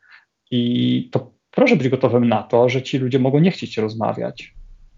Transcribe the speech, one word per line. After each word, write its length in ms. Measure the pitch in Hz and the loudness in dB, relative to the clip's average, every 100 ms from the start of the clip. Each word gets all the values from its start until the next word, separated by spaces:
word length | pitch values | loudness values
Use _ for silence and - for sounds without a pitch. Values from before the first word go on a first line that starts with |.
| _ - _ _ - | _ -20 _ _ -6
i 580 | 123 120 123 123 127 - | -4 -2 -2 0 -2 -2
to 200 | - - _ _ | -6 -6 _ _
proszę 240 | - 247 196 | 0 2 4
być 140 | 127 | 2
gotowym 380 | 131 127 120 120 | 0 2 2 2
na 160 | 107 | 0
to, 260 | - 120 123 | 2 2 2
że 120 | 131 | 0
ci 160 | 131 139 | -4 -4
ludzie 220 | 127 131 | 0 0
mogą 200 | 127 143 | 2 2
nie 120 | 185 | 2
chcieć 260 | - 110 - | 0 -10 -6
rozmawiać, 760 | 110 113 110 113 120 - - - - - - | -6 -2 -4 -4 -8 -10 -20 -20 -20 -20 -20